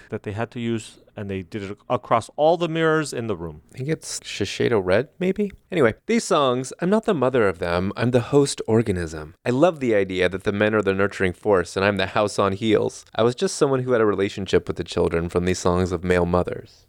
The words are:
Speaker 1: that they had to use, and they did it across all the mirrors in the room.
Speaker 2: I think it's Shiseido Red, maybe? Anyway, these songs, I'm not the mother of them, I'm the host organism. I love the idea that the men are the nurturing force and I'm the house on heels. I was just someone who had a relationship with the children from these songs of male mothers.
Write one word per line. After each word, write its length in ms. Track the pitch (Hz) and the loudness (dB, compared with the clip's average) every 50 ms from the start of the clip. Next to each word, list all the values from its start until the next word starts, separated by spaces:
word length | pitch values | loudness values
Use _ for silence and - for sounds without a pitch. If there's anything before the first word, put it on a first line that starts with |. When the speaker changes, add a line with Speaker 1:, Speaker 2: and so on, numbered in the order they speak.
| - - | -12 -10
Speaker 1:
that 120 | 113 104 - | -10 -8 -8
they 80 | 107 | -8
had 180 | 98 107 117 113 | -6 -6 -6 -6
to 100 | - 123 | -6 -6
use, 380 | 117 117 113 110 107 - - - _ _ _ | -4 -2 -4 -4 -6 -10 -18 -20 _ _ _
and 160 | - 104 98 | -10 -8 -6
they 120 | 98 95 | -6 -8
did 220 | 92 85 - 110 98 | -8 -8 -10 -8 -8
it 140 | 95 104 - _ - | -8 -10 -10 _ -4
across 400 | 127 - - - 131 113 - - - | -4 -4 0 0 0 0 0 -2 -4
all 180 | - 147 156 175 | 0 2 2 2
the 140 | 170 175 165 | 2 0 -2
mirrors 420 | 160 165 160 160 156 156 151 135 | -2 0 0 2 2 0 0 -2
in 160 | - 131 117 | -6 -6 -4
the 80 | 110 101 | -4 -4
room. 280 | 80 85 82 76 80 - _ - | -4 -6 -10 -12 -14 -18 _ -12
Speaker 2:
I 60 | - | -8
think 100 | 127 147 | -6 -6
it's 320 | 160 - - - - - | -6 -6 -6 -10 -12 -12
Shiseido 580 | - - - - 104 - - - 120 117 117 104 | -12 -10 -6 -6 -4 -4 -2 -2 0 2 2 2
Red, 280 | 90 90 92 110 143 - _ - | 2 2 2 2 2 -2 _ -4
maybe? 320 | 180 185 185 - 208 196 - - _ - | -2 -2 -2 -2 -4 -4 -6 -10 _ -4
Anyway, 260 | 190 175 135 110 107 - _ | 0 2 2 2 2 0 _
these 160 | - 226 233 - | -2 0 0 0
songs, 480 | - 190 156 139 131 123 127 131 - - - | 2 2 2 2 2 0 -2 -4 -8 -8 -4
I'm 100 | 170 180 | 0 0
not 140 | 208 220 220 | 2 2 2
the 100 | - 202 | 0 0
mother 360 | 147 123 131 131 127 107 98 | 0 0 2 2 4 2 2
of 100 | 87 87 | 0 0
them, 320 | 90 87 87 87 92 101 - | -2 -2 0 0 0 -2 -2
I'm 140 | - 120 123 | -2 0 2
the 200 | 123 123 113 - | 2 2 2 2
host 300 | - 143 143 139 - - - | 4 4 4 2 0 -4 -2
organism. 680 | - 110 113 117 107 95 87 85 78 80 78 78 78 - _ - | 2 2 2 2 2 -2 -2 -4 -6 -8 -10 -12 -14 -14 _ -4
I 40 | 123 | -2
love 320 | 123 131 156 185 170 147 | 2 4 4 2 2 2
the 120 | 135 120 107 | 0 2 2
idea 360 | 101 98 92 92 90 90 90 | 2 2 0 0 0 0 0
that 160 | 92 92 - | 0 -2 -4
the 80 | 110 101 | -2 0
men 200 | 101 107 107 110 | 2 2 2 2
are 80 | 107 | 2
the 120 | 98 98 95 | 2 2 2
nurturing 400 | 95 101 98 - - 98 90 87 | 2 0 -2 0 -2 -2 -2 -2
force 420 | - - 104 104 90 85 - - | -2 0 2 2 2 2 0 -2
and 80 | 98 98 | 0 0
I'm 120 | 101 104 | 0 0
the 100 | 95 95 | 0 -2
house 320 | 92 - 113 107 101 - - | -2 0 0 0 0 0 0
on 140 | 104 98 98 | 0 0 0
heels. 500 | 95 113 110 104 107 110 110 - - - _ - | 0 0 2 2 2 2 0 -4 -8 -14 _ -2
I 100 | 110 110 | 0 0
was 120 | 120 123 | 0 0
just 220 | - 190 185 - | 0 -2 -4 0
someone 240 | - 156 139 135 131 | 0 0 2 2 0
who 100 | 127 127 | 0 2
had 80 | 123 113 | 2 2
a 60 | 110 | 4
relationship 640 | 104 98 92 98 104 - 107 95 - - 87 - - | 2 2 2 0 -2 -2 -6 -2 0 0 0 0 -2
with 80 | 87 | -6
the 80 | 90 85 | -8 -8
children 420 | - - 90 87 85 85 82 82 | -4 -2 0 0 2 0 0 -2
from 160 | 87 - 87 87 | -2 -2 0 0
these 160 | 92 92 - | 0 0 0
songs 320 | - 92 87 90 92 87 | 0 2 2 2 2 0
of 140 | 92 82 76 | -2 -2 0
male 200 | 90 90 90 87 | 0 2 2 2
mothers. 600 | 87 90 90 90 - - - - - - _ _ | 2 2 0 0 -2 -6 -10 -12 -16 -20 _ _